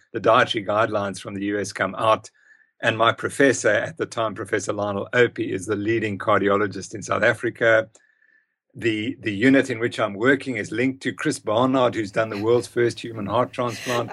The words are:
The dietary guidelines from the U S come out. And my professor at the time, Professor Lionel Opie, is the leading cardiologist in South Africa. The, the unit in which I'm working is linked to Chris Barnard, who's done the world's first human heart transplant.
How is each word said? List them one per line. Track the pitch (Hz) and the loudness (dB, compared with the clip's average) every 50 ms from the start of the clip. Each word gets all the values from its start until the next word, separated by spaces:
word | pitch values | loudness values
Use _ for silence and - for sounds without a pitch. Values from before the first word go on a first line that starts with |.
| _ _ - | _ _ -10
The | 113 | 0
dietary | 95 113 110 127 120 120 - 117 98 | 2 4 4 4 4 2 0 -4 -4
guidelines | 98 104 107 113 110 104 104 101 101 95 - | -2 0 2 0 0 0 -2 -2 -4 -4 -8
from | - 117 101 | -10 -10 -8
the | 98 98 | -6 -4
U | 101 101 104 | -4 -2 -2
S | 98 98 - | -4 -6 -4
come | - 101 95 95 | -4 -4 -4 -2
out. | 107 117 110 110 107 - - - _ _ _ _ _ _ _ _ _ - | 0 2 2 2 2 0 -6 -20 _ _ _ _ _ _ _ _ _ -2
And | 120 113 110 | -2 0 2
my | 113 117 110 | 2 2 2
professor | - - 95 - - 139 139 120 - - 113 | 0 -4 -6 0 4 4 4 4 4 2 2
at | 104 110 117 - - | 2 2 0 -4 -6
the | - 110 | -6 -6
time, | - - 120 113 110 101 | -6 -4 -4 -4 -4 -4
Professor | 107 110 - 110 104 95 - 104 | -6 -6 -4 -4 -4 -2 -4 -4
Lionel | 101 101 104 98 98 - - - | -4 -4 -4 -2 -4 -6 0 2
Opie, | 123 120 117 - - - - - | 4 4 4 2 -2 -4 -4 -4
is | 98 90 | -6 -4
the | 98 107 | -2 -2
leading | 101 101 110 117 113 104 107 101 92 | -2 0 0 0 0 0 -2 -4 -2
cardiologist | - - 104 101 98 101 101 101 107 101 92 95 92 - - | 0 2 2 4 4 4 4 2 2 0 -4 -6 -10 -10 -12
in | 101 - | -12 -6
South | - 104 98 104 | -4 -2 0 2
Africa. | 117 113 - - 117 - - 120 113 113 110 110 110 _ _ _ _ _ _ _ _ _ _ _ _ _ _ _ _ _ | 0 0 0 -2 -6 -4 0 2 4 4 4 2 0 _ _ _ _ _ _ _ _ _ _ _ _ _ _ _ _ _
The, | 127 110 117 110 107 107 123 - - | -6 -4 -2 -2 -2 -4 -6 -6 -6
the | 95 110 101 | -6 -6 -2
unit | 98 110 135 135 135 127 135 | 2 4 4 6 4 4 2
in | 123 110 | -2 -4
which | 117 120 - - | -4 -4 -2 -2
I'm | 117 107 101 | -2 -2 -2
working | 98 110 131 143 135 - 135 123 | 0 2 2 2 2 0 -4 -6
is | 107 98 85 107 | -6 -6 -4 -2
linked | 110 123 135 127 - - | -2 -2 -2 -2 -4 -6
to | 131 98 | -8 -6
Chris | - - 156 131 - | -4 -4 -4 -4 -4
Barnard, | - 110 104 113 127 131 131 135 123 120 - | -2 0 2 2 2 2 4 2 2 2 2
who's | 113 107 98 | -2 -4 -4
done | 104 113 113 110 | -2 -2 -2 -2
the | 110 101 104 | -2 -2 2
world's | 113 120 123 113 | 2 2 2 2
first | - - 120 120 117 - - | 0 -2 0 0 0 0 -4
human | - 117 113 113 104 | -8 -10 -10 -8 -6
heart | 98 101 120 123 120 - | -2 0 0 0 0 -2
transplant. | - 123 120 113 - - 127 123 120 117 - | -4 -4 -4 -4 -6 -6 -4 -2 -2 -2 -4